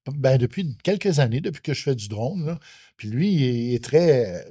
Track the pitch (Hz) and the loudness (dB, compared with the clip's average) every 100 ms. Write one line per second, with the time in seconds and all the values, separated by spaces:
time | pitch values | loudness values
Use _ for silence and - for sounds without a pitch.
0 | - 143 131 131 120 - 175 113 - 202 | -12 -2 2 4 2 -2 -6 -4 -2 0
1 | 202 151 123 123 196 151 - 135 143 127 | 0 2 2 0 -4 -6 -6 -4 -2 -2
2 | 104 104 123 185 151 165 - - - _ | -4 -6 -6 -4 -6 -6 -12 -20 -20 _
3 | 107 117 196 175 127 120 120 120 120 151 | -8 -2 0 2 2 0 -2 -2 2 4
4 | 170 131 107 87 - | 6 4 2 -4 -12